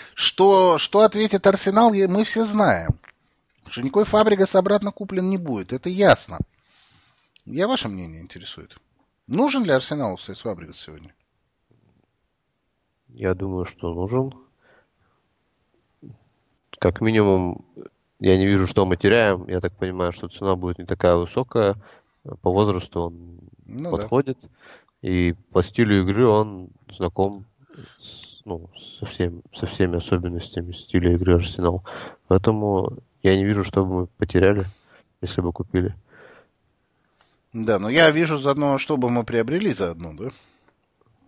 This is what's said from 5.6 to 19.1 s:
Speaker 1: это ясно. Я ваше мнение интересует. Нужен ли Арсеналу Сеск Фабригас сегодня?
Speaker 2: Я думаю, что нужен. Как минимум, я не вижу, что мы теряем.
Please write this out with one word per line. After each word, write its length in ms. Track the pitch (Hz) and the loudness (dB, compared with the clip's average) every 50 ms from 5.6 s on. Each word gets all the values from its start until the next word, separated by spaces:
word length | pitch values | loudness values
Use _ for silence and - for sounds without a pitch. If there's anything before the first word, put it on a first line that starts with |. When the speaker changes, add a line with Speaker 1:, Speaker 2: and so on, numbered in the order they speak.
| 92 - 120 | -6 -6 -8
Speaker 1:
это 160 | 131 - 175 | -8 -6 -6
ясно. 500 | 185 185 208 185 127 - - - 85 82 - - _ _ _ _ _ _ _ _ _ _ _ _ _ _ _ _ _ _ _ | -2 2 6 6 6 4 2 -4 -12 -12 -12 -14 _ _ _ _ _ _ _ _ _ _ _ _ _ _ _ _ _ _ _
Я 220 | 101 107 139 180 214 | -12 -6 -4 -2 -2
ваше 220 | 262 - - 113 | -2 -4 -4 -6
мнение 320 | 101 95 90 82 80 80 | -8 -10 -12 -12 -14 -16
интересует. 560 | 85 87 - 87 82 - - - - - - - _ _ _ _ _ _ _ _ _ - | -18 -18 -18 -18 -18 -18 -18 -18 -18 -20 -20 -20 _ _ _ _ _ _ _ _ _ -6
Нужен 360 | 127 170 254 294 269 269 233 | -2 0 0 0 0 0 0
ли 80 | 175 | 0
Арсеналу 460 | 143 131 123 - 151 147 139 107 92 92 | 0 0 0 -2 -6 -4 -4 -6 -6 -8
Сеск 240 | - - 95 - - | -12 -16 -16 -12 -10
Фабригас 340 | 120 101 85 85 78 87 - | -10 -10 -10 -12 -18 -18 -18
сегодня? 360 | - - 76 76 73 82 _ _ _ _ _ _ _ _ _ _ _ _ _ _ _ _ _ _ _ _ _ _ _ _ _ _ _ _ _ _ _ _ _ _ _ _ _ _ _ _ | -20 -20 -20 -20 -20 -20 _ _ _ _ _ _ _ _ _ _ _ _ _ _ _ _ _ _ _ _ _ _ _ _ _ _ _ _ _ _ _ _ _ _ _ _ _ _ _ _
Speaker 2:
Я 260 | 123 117 110 95 92 | -14 -6 -4 -4 -4
думаю, 300 | 90 95 95 95 92 90 | -4 -6 -8 -8 -8 -8
что 280 | - - _ - 87 85 | -10 -10 _ -8 -8 -6
нужен. 400 | 85 90 98 117 127 131 135 135 - - _ _ _ _ _ _ _ _ _ _ _ _ _ _ _ _ _ _ _ _ _ _ _ _ _ _ _ _ _ _ _ - 123 113 _ _ _ _ _ _ _ _ _ _ _ - - | -6 -6 -4 -2 -4 -4 -4 -8 -16 -20 _ _ _ _ _ _ _ _ _ _ _ _ _ _ _ _ _ _ _ _ _ _ _ _ _ _ _ _ _ _ _ -20 -20 -20 _ _ _ _ _ _ _ _ _ _ _ -6 -2
Как 200 | - 92 87 - | 0 0 0 2
минимум, 640 | 117 110 110 110 104 101 95 95 92 90 - - - _ _ - - - _ _ _ _ _ - - | 2 2 4 4 6 6 4 2 2 -2 -4 -8 -12 _ _ -20 -20 -20 _ _ _ _ _ -2 2
я 140 | 95 92 95 | 4 4 4
не 80 | 95 | 4
вижу, 220 | 98 101 98 95 90 | 4 2 2 2 0
что 180 | - - 98 | 2 2 2
мы 100 | 92 92 | 2 2
теряем. 520 | 87 - 101 | 2 2 4